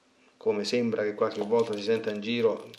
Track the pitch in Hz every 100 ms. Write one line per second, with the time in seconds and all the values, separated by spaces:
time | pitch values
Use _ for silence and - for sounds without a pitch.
0 | _ _ _ _ 110 104 101 123 117 110
1 | 107 104 110 104 104 117 110 104 101 113
2 | 110 104 104 120 113 98 -